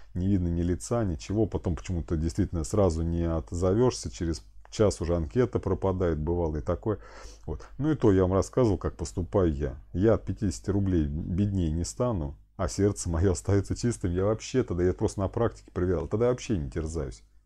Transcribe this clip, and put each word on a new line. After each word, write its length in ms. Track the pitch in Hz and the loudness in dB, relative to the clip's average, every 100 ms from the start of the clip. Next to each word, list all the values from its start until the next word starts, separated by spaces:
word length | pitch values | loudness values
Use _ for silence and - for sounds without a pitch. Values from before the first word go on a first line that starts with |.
| - | -10
Не 160 | 85 95 | -2 2
видно 180 | 101 87 | 2 2
ни 140 | 85 | 0
лица, 420 | 87 90 - 117 | 0 -2 -2 -2
ничего. 420 | 104 78 - 101 107 | -2 -4 -4 0 0
Потом 300 | 90 98 80 | 0 -4 -4
почему-то 400 | - 87 - 82 | -4 -6 -2 -2
действительно 480 | 82 - 90 85 | -2 0 -2 -2
сразу 400 | - 104 95 80 | -2 2 4 4
не 220 | 82 85 85 | 0 0 0
отзовешься. 840 | 82 - 87 92 104 127 - 85 | -2 -4 -2 2 4 2 0 -6
Через 320 | - 82 80 - - - | -6 -4 -6 -8 -20 -8
час 300 | - 104 - | 2 2 2
уже 160 | 80 85 | 0 0
анкета 420 | 78 123 123 110 | 0 0 0 0
пропадает, 580 | 92 90 95 92 90 76 | -2 0 0 0 0 0
бывало 380 | 76 87 82 78 | 0 0 -2 -2
и 60 | |
такое. 380 | 80 85 110 98 - - - - - | -4 -2 -2 -4 -6 -18 -18 -14 -10
Вот. 220 | 76 - - | -10 -10 -4
Ну 140 | 147 | -2
и 40 | 156 | 4
то 180 | 113 | 6
я 80 | 95 | 6
вам 100 | 90 | 6
рассказывал, 460 | 95 92 - 120 87 | 4 2 2 2 2
как 180 | 80 - | -2 -6
поступаю 580 | 80 - 85 104 87 | -8 -6 -2 2 2
я. 220 | 71 71 62 - | 2 -4 -6 -8
Я 220 | 90 110 | 2 4
от 100 | 98 | 4
пятидесяти 460 | - 95 101 - - | 0 -4 -4 -4 -2
рублей 360 | 101 95 87 73 | 0 2 2 2
беднее 640 | 73 95 90 104 98 80 | -2 -4 0 0 2 0
не 100 | 80 | 0
стану, 540 | 85 - 123 98 71 - - - | -4 -2 -2 -2 -6 -10 -14 -6
а 140 | 92 | -4
сердце 400 | - 101 98 87 | 2 2 2 -2
мое 240 | 80 98 | 2 2
остается 420 | 87 - 101 95 90 | 2 2 0 0 -2
чистым. 380 | 120 110 92 | -2 -2 -2
Я 100 | 87 | 0
вообще 400 | 98 110 - 131 | 0 0 -2 -2
тогда, 220 | - 87 90 | 0 2 0
я 80 | |
просто 260 | 90 104 - | 2 -2 -2
на 80 | 95 | -4
практике 420 | - 113 - - | 0 -2 -2 -10
проверял, 340 | - 90 82 82 | -2 0 0 -2
тогда 200 | 107 120 | 0 2
я 40 | |
вообще 260 | 127 - 98 | 0 -2 -4
не 140 | 69 | -2
терзаюсь. 500 | - 78 80 65 - - - | -4 -4 -4 -6 -10 -20 -20